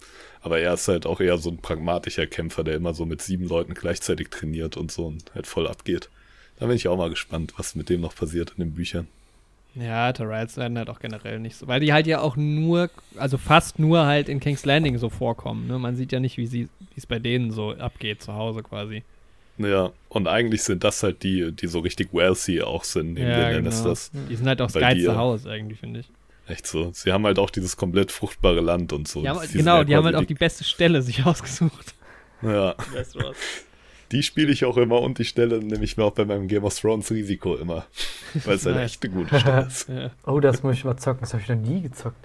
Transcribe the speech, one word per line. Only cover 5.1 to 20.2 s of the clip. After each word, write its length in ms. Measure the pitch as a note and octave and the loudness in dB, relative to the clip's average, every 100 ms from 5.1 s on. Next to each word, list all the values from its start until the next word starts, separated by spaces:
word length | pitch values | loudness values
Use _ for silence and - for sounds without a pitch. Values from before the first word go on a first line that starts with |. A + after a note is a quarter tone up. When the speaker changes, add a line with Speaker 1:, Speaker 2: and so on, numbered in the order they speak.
| E2 - - | -8 -14 -14
Speaker 1:
halt 120 | - | -6
voll 200 | - E2 | -4 -4
abgeht. 420 | - - F3 - _ _ - - - | -4 -4 -4 -4 _ _ -20 -20 -6
Da 60 | A#2+ | 0
bin 100 | A#2+ | 0
ich 100 | F2+ | 2
auch 80 | F#2 | 0
mal 120 | E2+ | 0
gespannt, 440 | E2 - E2 D#2 - | -4 -6 -6 -6 -8
was 180 | - D#2+ | -10 -8
mit 140 | D2+ | -2
dem 100 | F2 | 0
noch 160 | D#2+ - | -2 -4
passiert 360 | D#2 E2+ E2+ | -4 -4 -4
in 120 | - | -6
den 100 | E2 | -6
Büchern. 340 | E2 F2 F2 D#2+ _ _ _ _ _ _ | -4 -6 -6 -8 _ _ _ _ _ _
Speaker 2:
Ja, 380 | B2 A#2 A2+ B2 | -12 -6 0 0
Tyrells 460 | B2+ A2 A2 A2+ - | -2 -6 -6 -6 -6
werden 200 | A#2+ A#2+ | -6 -6
halt 120 | A2+ | -8
auch 100 | A2 | -10
generell 400 | A2 G#2+ A2 A2 | -10 -10 -10 -10
nicht 160 | A2+ - | -10 -12
so, 120 | B2 | 0
weil 120 | B2+ | 2
die 140 | D3+ | 6
halt 120 | D3+ D#3+ | 6 4
ja 140 | D#3 | 2
auch 160 | D3+ B2+ | 0 0
nur, 540 | D3 D3+ E3 F3 F3 - - - | 0 2 4 2 2 -4 -18 -6
also 200 | C#3 C3 | -2 -2
fast 420 | - D3+ - - | 6 6 6 2
nur 260 | D#3 E3 C#3+ | 6 6 6
halt 220 | D3 - | 4 2
in 140 | C#3+ | -2
King's 240 | D3 C#3 C#3+ | -2 -2 2
Landing 320 | D3+ D3+ A#2+ | 4 4 0
so 120 | A#2 | -2
vorkommen, 580 | - A#2+ A#2 B2 A2 A#2 | -2 -2 -2 -6 -6 -4
ne? 120 | B2+ | -4
Man 160 | B2 B2 | -2 -4
sieht 160 | B2+ | -2
ja 80 | B2+ | 0
nicht, 180 | C3 - | -2 -2
wie 100 | A#2+ | -4
sie, 160 | A#2+ A#2 - | -4 -6 -10
wie 180 | - - | -20 -16
es 80 | - | -8
bei 140 | A#2 | -4
denen 320 | A#2 B2 A#2 | 0 0 0
so 200 | A2 G#2+ | -4 -6
abgeht 500 | - A#2+ - A2 G#2 | -6 -8 -6 -8 -8
zu 120 | - | -8
Hause 300 | G#2 A2+ A2 | -6 -6 -6
quasi. 400 | - G#2+ G#2 G#2+ - - - - _ - | -10 -10 -8 -10 -14 -20 -20 -20 _ -4
Speaker 1:
Ja, 340 | G#2 G2 F#2 - - | 2 2 2 -4 -4
und 180 | A2 | -2